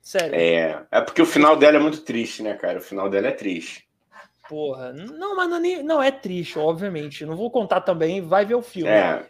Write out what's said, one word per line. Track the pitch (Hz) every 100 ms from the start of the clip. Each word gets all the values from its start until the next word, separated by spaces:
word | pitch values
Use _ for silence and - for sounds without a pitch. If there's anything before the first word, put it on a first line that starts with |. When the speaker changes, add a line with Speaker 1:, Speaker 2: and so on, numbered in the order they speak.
Speaker 1:
Sério. | - - 165 80
Speaker 2:
É, | 85 82 80 78 -
é | 110
porque | 117 -
o | 160
final | 147 151 151
dela | 147 151
é |
muito | 156 151
triste, | - 117 113 -
né, | 107
cara? | 98 - 90
O |
final | - 98 98
dela | 98 120
é |
triste. | 135 101 87 80 - _ _ _ - - _ -
Speaker 1:
Porra, | 151 151 131 127
não, | 135 202 311 392
mas | 392 359
não | 349
é |
nem, | 339 359
não | 285 311
é | 269
triste, | 269 196 180 170 -
obviamente. | 151 165 202 165 147 139 151
Não |
vou | 160 233
contar | 254 202 185
também, | 185 175 160 190
vai | 165 185
ver | 208
o | 240
filme. | 233 190 160
Speaker 2:
É. | 107 170 151 -